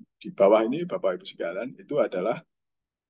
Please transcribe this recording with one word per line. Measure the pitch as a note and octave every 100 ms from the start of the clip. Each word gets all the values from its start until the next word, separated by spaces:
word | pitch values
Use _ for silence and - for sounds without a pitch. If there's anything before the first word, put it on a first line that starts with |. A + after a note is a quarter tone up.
| - _
di | G2
bawah | - G2 A2
ini, | A2+ D3+ F3
Bapak | F#2 F#2+ F#2
Ibu | -
sekalian, | - F2 F#2 B2 -
itu | F#2+ C#3+
adalah | G#2 F#2 G#2 E3 - _ _ _ _ _ _